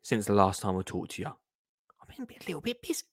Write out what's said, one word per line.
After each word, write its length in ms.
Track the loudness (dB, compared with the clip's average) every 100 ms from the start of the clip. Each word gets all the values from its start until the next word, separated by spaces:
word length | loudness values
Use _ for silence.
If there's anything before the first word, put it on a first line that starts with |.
since 240 | -2 0 4
the 60 |
last 300 | 6 6 4
time 140 | -2 -2
I 60 |
talked 300 | -2 -6 -6
to 100 | -8
you. 60 | -10
I've 800 | -10 _ _ _ _ _ _ -20
been 180 | -14 -14
a 200 | -14 -12
little 140 | -8
bit 220 | -8 -8
busy 200 | -6 -6 -8